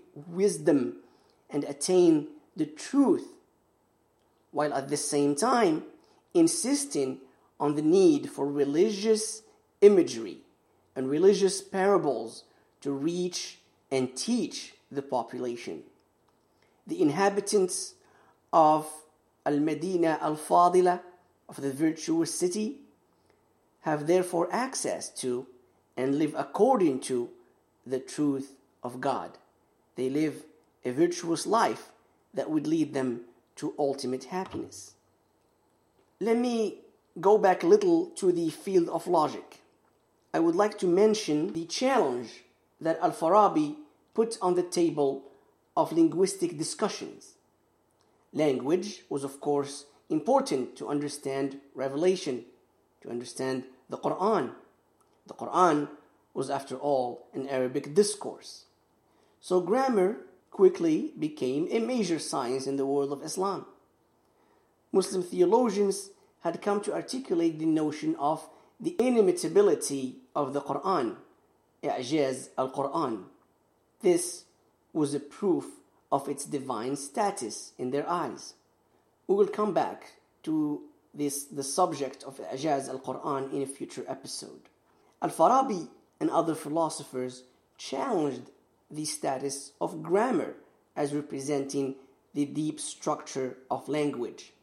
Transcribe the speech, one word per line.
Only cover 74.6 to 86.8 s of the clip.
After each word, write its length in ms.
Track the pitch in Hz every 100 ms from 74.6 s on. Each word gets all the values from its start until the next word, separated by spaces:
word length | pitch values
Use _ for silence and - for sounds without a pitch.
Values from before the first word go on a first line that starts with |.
| _ _ _
was 200 | 160 143
a 80 | 143
proof 460 | - - 202 147 - - _ _ -
of 180 | 139 143
its 160 | 139
divine 520 | - 143 127 110 123 139
status 760 | - 240 202 196 110 - - -
in 140 | 127
their 180 | 139 156
eyes. 460 | 175 139 - - - _ _ _ _ _ _ -
We 80 |
will 140 | 196 190
come 260 | - 214
back 380 | 160 101 - - - _ _
to 380 | 160 156 147 147 - _ _
this, 320 | 147 143 143
the 180 | - 143
subject 640 | 135 185 175 139 131 -
of 160 | 135 127 -
i'jaz 360 | 131 156 139 127
al-Quran, 640 | 131 - 135 156 135 135
in 100 | 147
a 40 | 135
future 380 | - - - -
episode. 600 | 131 - - - - _ _ _ _ _ -
Al-Farabi 680 | 160 160 170 262 269 180 - - _ -
and 100 | 156
other 240 | 165 160
philosophers 880 | 147 143 151